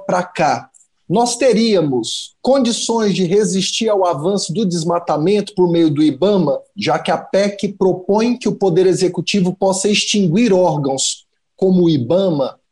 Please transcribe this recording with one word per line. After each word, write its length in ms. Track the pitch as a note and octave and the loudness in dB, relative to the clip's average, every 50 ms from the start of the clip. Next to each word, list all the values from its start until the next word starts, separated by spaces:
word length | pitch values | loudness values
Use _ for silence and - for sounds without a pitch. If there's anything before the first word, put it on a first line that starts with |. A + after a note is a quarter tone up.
| - | -4
pra 160 | - F#3 F3+ | -4 -2 -2
cá, 480 | F3+ - - - D#3 C#3+ B2 - - - _ _ _ _ _ _ _ - | -4 -4 -2 0 0 0 0 -2 -6 -14 _ _ _ _ _ _ _ -2
nós 280 | E3+ A3+ A#3+ A#3+ - | 0 0 0 0 0
teríamos 1000 | - C#4+ B3+ G3+ A3 A#3 A3+ G3+ F3 D#3 C#3 B2+ A#2 A2+ - - - - - _ _ | 0 2 2 2 2 2 2 2 2 2 0 -2 -2 -4 -4 -8 -10 -12 -14 _ _
condições 760 | - B3 C#4 C#4 A#3 A#3 A3 - - - A3+ A3+ G#3+ G3+ E3+ | 0 0 2 2 2 0 -2 -2 -4 -2 -2 0 0 0 0
de 80 | F3+ F#3 | 0 0
resistir 640 | D#3+ G3 G#3+ G#3+ F3 F#3 F#3+ F3+ - - - A3+ | 2 2 2 2 2 0 -2 -2 -2 -4 -2 0
ao 180 | A3 G#3 F#3+ F#3 | 0 2 2 2
avanço 480 | F3 D#3+ C#3+ D#3 F#3+ G3+ F#3+ - - D3+ | 0 0 -2 -2 -2 -2 -2 -4 -4 -4
do 120 | G#3+ A3+ | -2 -2
desmatamento 880 | F3 E3+ E3+ D#3 F3 E3+ - - F3+ D3+ D3 D#3 F#3+ G#3 G#3 G3+ - - | -2 -2 -4 -2 -2 -2 -2 -2 -2 -2 0 0 0 0 0 -2 -4 -2
por 160 | F#3 F3+ F3 | 0 0 2
meio 180 | E3+ E3+ E3 D#3 | 2 2 2 2
do 140 | C#3 D3 D#3 | 2 2 2
ibama, 560 | D3 B2+ B2 F3 G#3 G#3 F#3 D#3 C#3+ C3 - - _ - | 2 2 2 0 2 2 2 2 0 -2 -4 -6 _ -10
já 240 | G3 - D#3+ D#3 D#3+ | -6 -2 -2 -2 -2
que 100 | - F#3+ | -2 -2
a 80 | D#3+ | -4
pec 520 | - - - - F#3+ G3+ G3+ G3+ - G#3+ G3 | -4 -4 -2 0 0 0 0 -2 -4 -6 -6
propõe 680 | - - F#3+ F#3 F3+ F#3 - - G3 A3 A#3 B3 A#3+ | -4 0 0 0 0 -2 -2 -2 0 0 2 0 -2
que 120 | B3 - B3 | -2 -2 -4
o 80 | - | -2
Poder 280 | - G3+ F#3 E3 F#3 F#3 | 0 0 0 2 4 2
Executivo 680 | F#3+ E3+ D3+ F#3 F3 F3+ F3+ D3+ - - G3+ F3 F3+ F#3 | 2 2 2 0 -2 -2 -4 -6 -2 0 0 0 0 -2
possa 320 | - G3 F#3+ F#3 F#3+ - | 0 0 0 0 0 0
extinguir 640 | G#3 G#3 - - - - G#3 F#3+ D#3 D#3+ A3+ B3 G#3+ | 0 0 0 0 -2 0 0 0 2 2 2 2 4
órgãos 720 | F#3+ F3+ F3+ E3 D#3 D3 C#3 C3 C3+ C3+ - - - - _ _ _ _ _ _ _ | 4 4 2 2 0 -2 -2 -4 -4 -4 -4 -6 -6 -10 _ _ _ _ _ _ _
como 300 | - F#3+ F#3+ F#3 F3+ F3 | -2 0 2 4 4 4
o 40 | E3 | 2
ibama, 680 | D#3 C3 A#2 A2+ E3+ F#3+ G3 F3+ D#3 C#3 B2+ A2+ - _ _ _ | 2 0 0 0 0 0 0 0 0 -2 -4 -4 -6 _ _ _